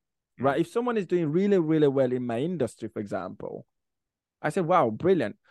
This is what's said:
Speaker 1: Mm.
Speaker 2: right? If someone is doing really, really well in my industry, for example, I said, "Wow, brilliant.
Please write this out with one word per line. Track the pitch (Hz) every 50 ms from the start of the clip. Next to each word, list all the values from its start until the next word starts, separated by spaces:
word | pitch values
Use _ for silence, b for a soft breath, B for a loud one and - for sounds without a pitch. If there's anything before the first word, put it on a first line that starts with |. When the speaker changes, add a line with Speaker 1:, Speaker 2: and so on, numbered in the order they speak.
| _ _ _ _ _ _ _ -
Speaker 1:
Mm. | 127
Speaker 2:
right? | 131 139 147
If | 165 -
someone | - 233 240 247 233
is | 220 185
doing | 156 180 180 165 147
really, | 147 180 196 208 202 190
really | 160 156 160 156 151
well | 143 131 139 131 123
in | 123 127 123
my | 120 117 117
industry, | 135 175 185 160 131 110 - - 117 104
for | - 110
example, | 107 101 104 98 87 92 - - - - - - - _ _ _ _ _ _ _ _ _ _ _ _ _ _ _
I | - 151
said, | 151 202 175
"Wow, | 151 180 175 139 117
brilliant. | 110 - - 180 196 170 123 101 - _ _ _